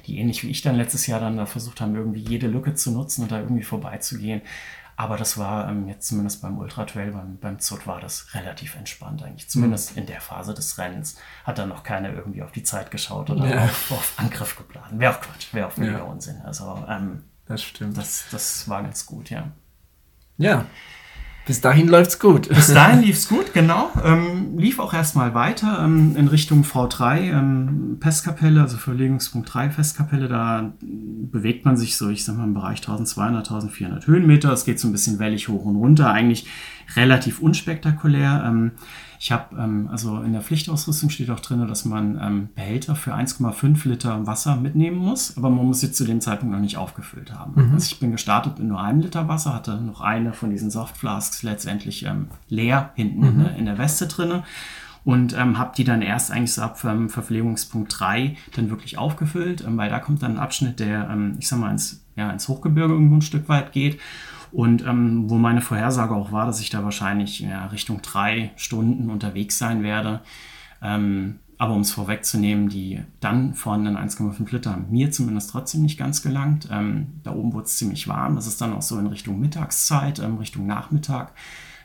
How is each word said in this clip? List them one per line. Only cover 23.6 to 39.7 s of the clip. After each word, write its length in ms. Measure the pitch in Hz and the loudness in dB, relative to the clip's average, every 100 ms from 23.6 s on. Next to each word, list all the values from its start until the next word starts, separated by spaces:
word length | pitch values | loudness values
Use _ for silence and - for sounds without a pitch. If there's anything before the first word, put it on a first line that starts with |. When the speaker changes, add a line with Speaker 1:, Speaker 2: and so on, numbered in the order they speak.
| 160 180 277 - | 6 6 2 2
Speaker 1:
Ähm, 540 | 160 165 175 180 202 170 | 4 4 4 0 -2 2
lief 220 | 202 - | 2 2
auch 160 | 196 170 | -2 0
erstmal 400 | 156 143 120 117 | 2 2 2 2
weiter, 440 | 151 233 214 185 156 | 0 0 0 2 4
ähm, 300 | 160 156 143 | 6 6 6
in 120 | 143 | 6
Richtung 360 | 151 - 147 | 4 6 6
V 240 | 143 131 123 | 6 2 0
drei, 420 | - 123 156 185 | 2 2 2 2
ähm, 720 | 147 135 131 131 147 123 135 | 2 2 2 0 -2 -2 0
Festkapelle, 580 | 151 156 170 151 156 156 | 0 0 -2 2 6 8
also 160 | 139 117 | 6 2
Verlegungspunkt 760 | - 123 131 131 - 120 - | -4 0 2 0 -2 -6 -4
drei, 160 | 123 139 | -2 -2
Festkapelle. 580 | 151 151 - 147 139 131 | 0 -2 0 0 0 0
Da 460 | 117 113 113 107 - | 0 0 0 -2 -8
bewegt 840 | - 107 107 110 - 113 110 - | -12 -10 -10 -10 -4 -2 0 2
man 140 | 135 123 | 4 4
sich 200 | 110 - | 2 -2
so, 120 | 104 | -2
ich 160 | 104 - | -2 -4
sag 120 | 110 | -2
mal, 80 | 107 | 0
im 100 | 98 | -2
Bereich 260 | 92 104 | -2 -6
tausendzweihundert, 640 | - 110 117 - 107 113 104 | -6 -4 -4 -2 0 0 -2
tausendvierhundert 600 | 110 104 - 92 95 - | -4 -6 -6 -6 -2 4
Höhenmeter. 440 | 170 160 147 147 | 6 8 8 6
Es 120 | 120 - | 2 0
geht 140 | 113 | 0
so 80 | 117 | 0
ein 40 | |
bisschen 280 | 101 - 104 | 2 0 0
wellig 280 | 107 104 - | 0 -2 -2
hoch 180 | 98 101 | -2 0
und 100 | 104 | 4
runter, 360 | 123 151 127 | 8 8 8
eigentlich 360 | 104 120 113 - - - - - 117 | 6 4 2 -2 -14 -16 -18 -4 4
relativ 440 | 127 127 - - | 6 6 4 2
unspektakulär. 1040 | 156 - 170 160 156 151 151 143 139 143 117 | 2 2 0 -2 0 2 4 4 4 2 2
Ähm, 240 | 113 113 - - - - - | 2 2 -2 -16 -20 -20 -10
ich 140 | - | -2
hab, 220 | 117 - | -2 -4
ähm, 340 | - 110 | -6 -2